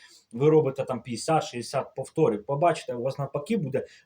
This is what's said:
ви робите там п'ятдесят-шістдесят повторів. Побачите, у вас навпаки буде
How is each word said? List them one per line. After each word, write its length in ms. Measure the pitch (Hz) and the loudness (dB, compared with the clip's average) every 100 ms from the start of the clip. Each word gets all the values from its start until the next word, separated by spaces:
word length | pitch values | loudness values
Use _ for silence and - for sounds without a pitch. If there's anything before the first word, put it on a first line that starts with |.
| - - _ | -20 -20 _
ви 180 | 117 151 | 0 4
робите 340 | 156 135 131 | 6 4 0
там 180 | 127 117 | -4 -6
п'ятдесят-шістдесят 920 | 117 113 - 156 - 120 113 175 175 - | -6 -6 0 0 0 -8 -6 -4 -4 -8
повторів. 500 | 131 - 135 104 - | -6 0 2 2 -2
Побачите, 480 | 147 170 165 - | 2 2 2 -4
у 80 | 120 | -4
вас 160 | 131 135 | -4 -4
навпаки 380 | 135 143 - 220 | -6 -6 -2 -2
буде 300 | 147 127 - - | 0 -4 -4 -14